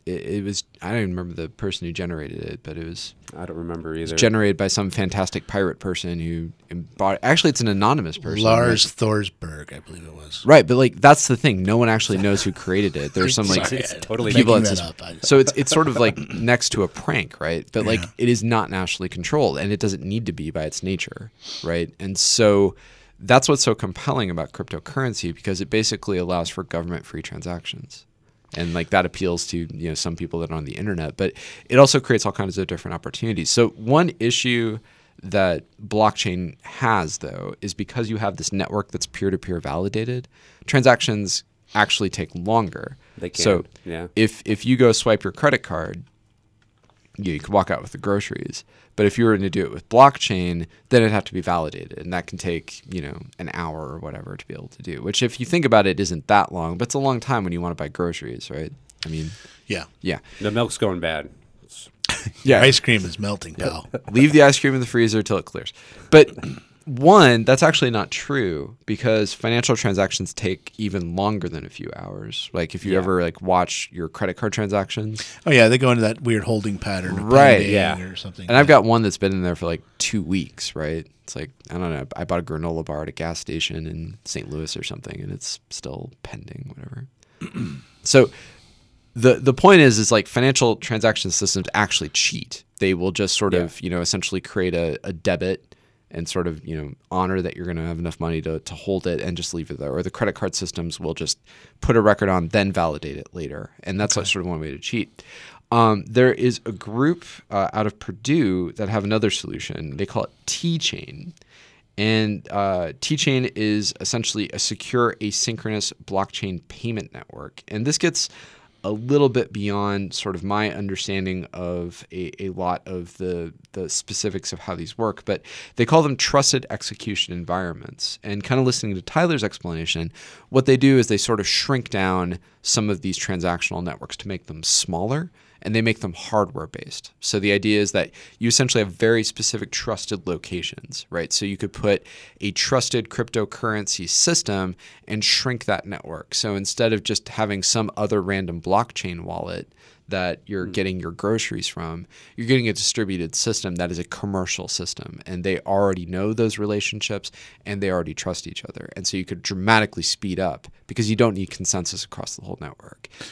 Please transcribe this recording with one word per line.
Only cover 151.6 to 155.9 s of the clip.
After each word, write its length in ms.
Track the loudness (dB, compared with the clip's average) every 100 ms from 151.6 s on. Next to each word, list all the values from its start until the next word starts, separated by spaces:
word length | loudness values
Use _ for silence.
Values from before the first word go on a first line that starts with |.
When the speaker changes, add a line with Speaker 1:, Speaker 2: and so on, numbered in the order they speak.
| -6
Speaker 1:
from, 360 | -8 -8 -10 -14 -20 -20 -10
you're 100 | 0
getting 220 | 2 2
a 60 |
distributed 600 | -2 -2 -2 -4 -4 -4 -2
system 400 | -2 -2 -4 -4
that 140 | -4
is 80 | -4
a 60 |
commercial 640 | -8 -8 -4 -4 -4 -6 -6
system, 540 | -6 -8 -10 -14 -16 -12
and 200 | -6 -4
they 140 | -4
already 440 | 0 2 2